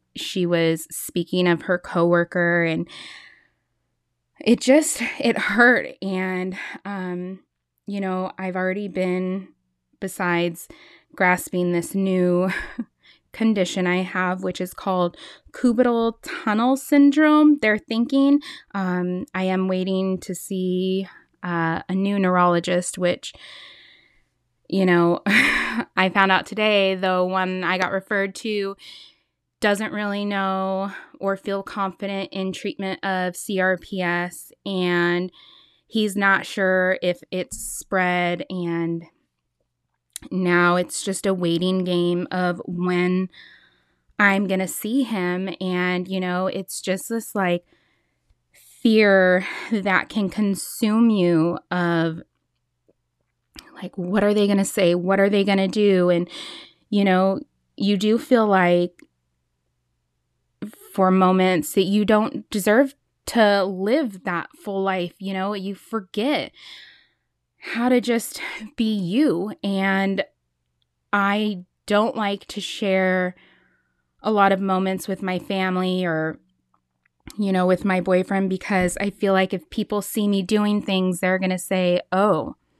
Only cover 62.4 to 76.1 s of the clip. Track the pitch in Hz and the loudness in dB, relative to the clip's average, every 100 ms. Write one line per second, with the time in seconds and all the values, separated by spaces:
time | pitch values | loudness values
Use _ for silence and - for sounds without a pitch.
62.4 | - 208 196 220 277 - _ _ - 233 | -6 -2 2 4 2 -2 _ _ -2 2
63.4 | 208 202 190 185 196 277 262 190 190 175 | 4 4 0 -2 0 0 0 -6 -6 -6
64.4 | - - - 196 190 190 175 - 196 190 | -6 -12 -8 -4 -2 -2 -4 -8 -8 -4
65.4 | 190 208 190 190 - 220 185 - 247 247 | -4 -4 -8 -10 -8 -10 -6 -4 -2 -2
66.4 | - - - - - - _ _ _ _ | -4 -12 -20 -20 -20 -20 _ _ _ _
67.4 | _ _ - 233 247 247 196 233 - - | _ _ -10 -2 2 2 2 -2 -2 -10
68.4 | - - 220 - 220 214 170 220 302 170 | -12 -12 -10 -4 -2 -2 0 2 2 0
69.4 | 208 - 196 196 196 196 196 196 - _ | -4 -6 -4 0 0 2 0 -2 -6 _
70.4 | _ _ _ _ _ _ _ 104 98 202 | _ _ _ _ _ _ _ 0 0 0
71.4 | 214 185 180 _ - 208 226 - 202 202 | -2 -4 -10 _ 0 2 2 0 -2 -4
72.4 | - 214 - - 202 190 185 185 180 - | -8 -10 -8 -4 0 2 2 0 -2 -6
73.4 | _ _ _ _ _ _ _ _ 214 214 | _ _ _ _ _ _ _ _ 0 4
74.4 | 196 190 196 185 190 185 - 190 185 180 | 4 4 0 0 0 -4 -6 -6 -4 -4
75.4 | - 196 185 185 185 185 180 | -4 -2 -2 0 0 0 0